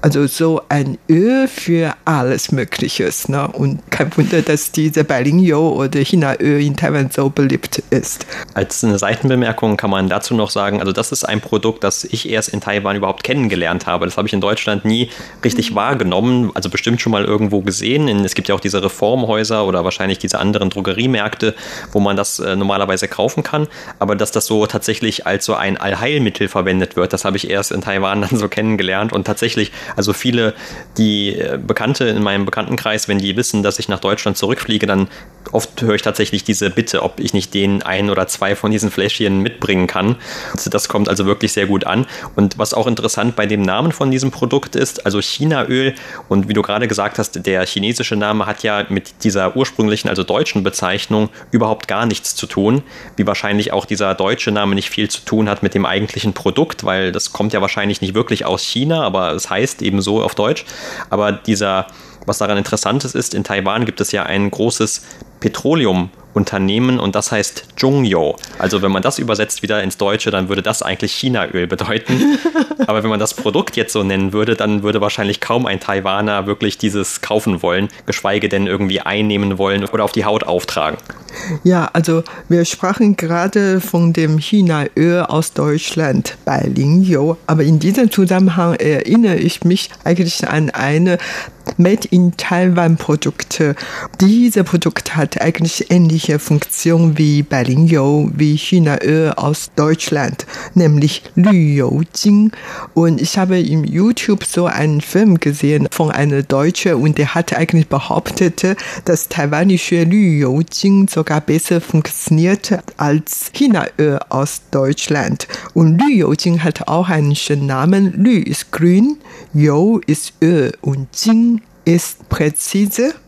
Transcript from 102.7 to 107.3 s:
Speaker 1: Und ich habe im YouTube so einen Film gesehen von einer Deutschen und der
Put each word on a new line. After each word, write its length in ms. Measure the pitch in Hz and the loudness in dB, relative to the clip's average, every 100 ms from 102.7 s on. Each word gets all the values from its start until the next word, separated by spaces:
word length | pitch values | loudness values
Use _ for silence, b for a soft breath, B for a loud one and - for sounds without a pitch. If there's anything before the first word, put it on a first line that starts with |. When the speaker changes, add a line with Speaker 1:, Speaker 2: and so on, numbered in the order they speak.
| B B | B B
Speaker 1:
Und 260 | - 165 147 | 2 4 2
ich 160 | 160 - | 0 0
habe 240 | 185 185 | 2 2
im 240 | 160 160 | 2 0
YouTube 600 | 151 151 208 240 - 202 | 0 2 2 2 0 0
so 200 | - - | 0 -2
einen 380 | 175 - 151 151 | 0 0 2 0
Film 380 | - 180 214 165 | 0 4 6 4
gesehen 480 | 143 147 143 151 147 | 2 0 2 2 0
von 200 | - 156 | 0 0
einer 320 | - 147 139 | 2 2 0
Deutschen 520 | 139 139 151 - - | 0 2 2 2 0
und 240 | 151 151 147 | 2 2 2
der 160 | 143 | 2